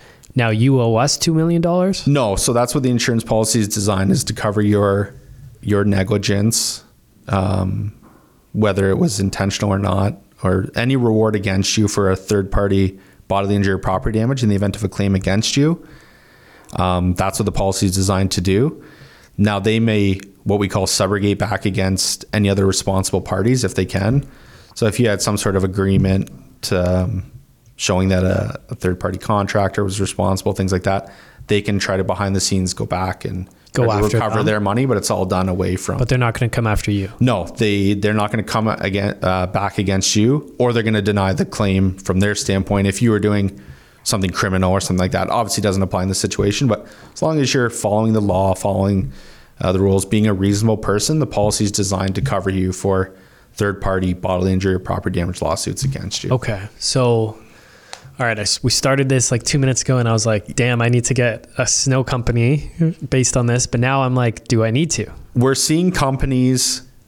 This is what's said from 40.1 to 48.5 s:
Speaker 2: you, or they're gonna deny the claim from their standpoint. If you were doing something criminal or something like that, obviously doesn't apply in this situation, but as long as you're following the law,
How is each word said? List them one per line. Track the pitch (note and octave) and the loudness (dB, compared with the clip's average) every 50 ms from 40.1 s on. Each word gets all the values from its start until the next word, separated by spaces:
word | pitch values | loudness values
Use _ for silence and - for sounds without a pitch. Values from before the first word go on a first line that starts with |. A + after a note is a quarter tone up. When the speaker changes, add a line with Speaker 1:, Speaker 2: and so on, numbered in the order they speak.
| - | 2
Speaker 2:
you, | G#2+ G#2+ A#2+ C#3 D3+ - - - - | 2 4 4 2 0 -2 -6 -4 0
or | B2 B2 A#2 | 0 2 2
they're | A#2 | 0
gonna | G#2+ A2+ A2 G#2 | 0 0 0 0
deny | G2 G#2+ G2+ G#2 F#2+ F#2+ | 0 0 0 2 2 0
the | F#2+ - G3 | 0 0 -2
claim | - - - A2 G2 F#2+ F#2+ F#2+ F#2 F#2 | -4 -2 -2 0 2 2 2 2 0 0
from | - - - F#2 F#2 | -4 -4 -2 0 2
their | G2+ G#2 G#2 | 2 2 0
standpoint. | - - - G2 F#2+ F#2 - G#2 G2+ G2 | -2 -2 -2 0 0 0 0 0 0 2
If | G2 F#2+ - | 0 0 2
you | A#2+ A2+ | 2 2
were | G#2+ G#2 | 2 2
doing | G#2 G#2 G#2 G#2 G2 F#2+ - - - - - - - - _ _ | 2 2 2 2 0 -2 -4 -6 -20 -20 -20 -20 -20 -20 _ _
something | - - - G2+ F#2+ F#2 | -6 -4 -2 -2 -2 -2
criminal | F2 - - G2 F#2 F#2 F#2 F#2 | -2 -2 -2 0 0 2 2 2
or | F#2+ G2 | 2 0
something | - - F#2 F2+ | 0 0 0 0
like | F2+ F#2 | 0 0
that, | F2+ F#2+ F#2 - | 0 -2 -2 0
obviously | - G#2+ A2+ - - - | 0 -2 -2 -2 -2 -2
doesn't | G2+ G#2 F#2 G2 | 0 0 0 0
apply | F#2+ F2+ - F#2+ | 0 0 -2 -2
in | F#2 F#2+ | -2 -2
this | F#2+ - | -2 -2
situation, | - G2 - - G2+ G2+ G2+ - C#3+ B2 | -2 -4 -2 0 0 0 0 2 2 0
but | G#2+ - - - - - - - - | 0 0 -4 -12 -20 -20 -20 -16 -8
as | - | -4
long | E3+ D#3+ D#3+ D#3 | -2 0 0 0
as | C#3+ C3+ - | 0 0 2
you're | C3+ A#2+ A2+ | 0 0 0
following | - - - G#2 G2+ G#2+ A2+ A2+ | -2 -2 -2 0 2 2 2 2
the | A2 A2 | 2 2
law, | G#2 G2 F2+ F#2 G2 F#2+ | 2 2 2 2 2 2